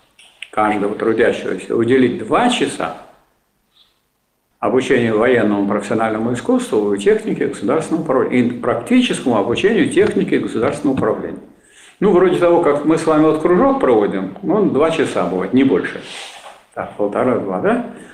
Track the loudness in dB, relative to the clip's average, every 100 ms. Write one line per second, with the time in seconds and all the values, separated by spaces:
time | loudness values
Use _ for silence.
0 | _ _ _ _ -10 -2 -2 0 -4 -2
1 | -2 2 0 0 -6 -8 -4 -2 2 2
2 | 2 0 -2 0 0 0 -2 -4 -8 -8
3 | -18 _ _ _ _ _ _ _ _ _
4 | _ _ _ _ _ _ -2 0 0 0
5 | 2 2 2 2 2 0 0 -2 -2 -2
6 | -2 -2 -4 -4 0 0 0 0 0 0
7 | 2 0 0 -4 -4 -4 -2 -2 -2 -4
8 | 0 0 2 2 0 -2 -4 -4 2 2
9 | 2 -2 0 0 0 0 0 2 2 2
10 | 2 2 0 -2 -2 -2 -2 -2 -2 0
11 | -2 -2 -6 -12 -16 _ _ _ -20 _
12 | 2 4 4 4 4 4 4 2 2 0
13 | 2 4 4 2 2 4 4 2 4 4
14 | 2 -2 -6 -6 -2 0 2 2 0 0
15 | -2 -2 -2 -2 0 2 4 2 -2 -8
16 | -14 -16 -18 -20 -20 -20 _ -12 -12 -4
17 | -4 0 0 0 -2 -2 -2 -2 -4 -14
18 | -20